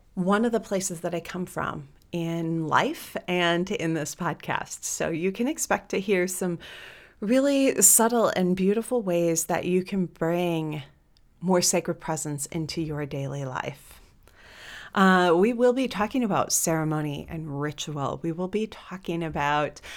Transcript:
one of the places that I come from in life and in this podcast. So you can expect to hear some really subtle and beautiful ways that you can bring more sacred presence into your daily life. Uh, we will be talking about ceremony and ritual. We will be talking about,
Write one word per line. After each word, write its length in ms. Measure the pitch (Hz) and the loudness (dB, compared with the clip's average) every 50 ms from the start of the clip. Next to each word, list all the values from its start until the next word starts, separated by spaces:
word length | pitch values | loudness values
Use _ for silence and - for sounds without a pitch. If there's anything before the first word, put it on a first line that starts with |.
| _ _ - | _ _ -6
one 280 | 190 175 185 202 208 233 | -2 2 2 2 4 2
of 80 | 240 | 2
the 80 | 226 220 | 0 0
places 420 | 196 - 202 190 190 - 175 165 | -2 -2 -4 -2 -2 -4 -6 -4
that 120 | - 170 175 | -6 -4 -4
I 60 | 170 | -4
come 260 | 170 - - 180 180 | -6 -6 -6 -6 -6
from 440 | - - 165 160 - - 151 139 - - - _ - | -6 -6 -4 -4 -4 -6 -8 -10 -14 -20 -20 _ -8
in 560 | - 170 165 165 165 165 165 160 165 165 160 | -6 -4 -2 -2 -2 -2 -2 -2 -2 -2 0
life 480 | 151 - 131 175 269 330 - - - - 202 - | 2 4 4 4 2 -2 -6 -10 -10 -10 -8 -4
and 420 | - 180 180 175 170 170 170 180 190 | -2 0 2 4 4 4 2 0 -2
in 240 | 214 - 165 165 160 | -2 -2 -2 -2 -2
this 220 | 156 156 - - | -2 -4 -6 -6
podcast. 680 | - 180 160 147 - - - 139 - - - - - - | -6 -4 -4 -6 -6 -6 -4 -4 -4 -4 -6 -12 -10 -8
So 240 | - - - 165 156 | -8 -4 -2 -2 -2
you 220 | 165 151 175 190 | -2 -2 -2 -2
can 160 | 190 233 240 | -2 -2 -2
expect 420 | 277 320 - - - 196 196 - - | -2 -2 -4 -2 0 0 -2 -2 -2
to 100 | - 196 | -4 -2
hear 280 | 190 220 196 180 175 | 0 2 2 2 2
some 300 | 185 185 - 196 180 170 160 - - - - - - - - - - _ - | 0 -2 -2 -2 -4 -4 -4 -8 -14 -18 -18 -18 -18 -20 -20 -20 -20 _ -6
really 600 | 214 202 247 262 269 285 277 269 269 262 - - | -2 2 2 4 4 4 4 4 4 4 4 4
subtle 460 | 185 - - - 220 233 240 233 208 156 - | 6 6 6 6 4 4 4 4 2 2 2
and 220 | - 185 180 185 | 2 2 2 2
beautiful 440 | 185 185 190 208 226 226 - 254 240 | 2 2 2 2 0 0 -2 -2 -2
ways 440 | 196 185 175 170 170 170 165 165 - | 0 0 0 2 2 2 2 0 0
that 180 | - 175 - - | -2 -2 -2 0
you 200 | 180 180 185 185 | 0 0 0 0
can 220 | - 208 190 180 | 0 -2 -2 -2
bring 800 | 165 - - 165 165 175 175 180 175 165 160 156 151 151 151 135 - _ _ _ _ _ _ _ _ _ - | -2 -2 -2 -2 0 0 0 0 0 0 -2 -2 -4 -6 -8 -10 -12 _ _ _ _ _ _ _ _ _ -4
more 220 | 165 185 185 180 | 0 2 4 4
sacred 340 | 180 - - 175 - - 165 | 4 4 2 2 0 0 -4
presence 500 | - - - 160 151 - 151 147 139 - | -4 -4 -6 -4 -4 -4 -6 -6 -6 -6
into 340 | - - 170 160 160 - 170 | -6 -6 -6 -4 -4 -4 -6
your 240 | 160 156 147 147 147 | -4 -4 -4 -6 -6
daily 400 | 139 147 139 139 135 139 143 139 | -6 -4 -6 -4 -4 -6 -6 -6
life. 560 | 127 127 - - - 135 - - - - - - - - _ _ - _ - - - - - - - - - - - - | -6 -6 -4 -6 -6 -8 -12 -16 -20 -20 -20 -20 -20 -20 _ _ -20 _ -20 -20 -20 -20 -20 -18 -18 -16 -16 -12 -4 2
Uh, 400 | 196 190 190 185 180 180 180 165 | 4 6 6 8 8 6 6 6
we 160 | 175 196 233 | 6 6 4
will 220 | 247 226 247 247 240 | 4 4 4 4 4
be 140 | 269 262 - | 4 0 0
talking 340 | - 185 208 220 - 262 240 | 0 -2 -2 0 0 0 0
about 300 | 196 175 139 - - - | 2 2 2 2 2 0
ceremony 720 | - - 175 165 160 156 156 156 156 151 151 143 151 - - | 0 2 2 2 2 2 0 0 0 -2 -4 -4 -6 -8 -8
and 320 | 165 160 156 156 139 139 | -8 -8 -8 -6 -6 -4
ritual. 580 | 147 151 147 - - 160 147 147 135 123 - 135 | -4 -4 -6 -6 -8 -8 -6 -4 -4 -4 -4 -4
We 100 | - 165 | -4 -4
will 160 | 160 170 185 | -4 -4 -4
be 200 | 185 202 208 220 | -2 -2 -2 -2
talking 560 | 214 - - - - 180 185 - - 170 165 170 | -4 -8 -12 -16 -14 -14 -12 -6 -4 -4 -2 -4
about, 580 | 156 147 160 143 143 147 147 151 - - - - - - | -4 -2 0 0 2 2 2 0 -2 -4 -10 -16 -16 -16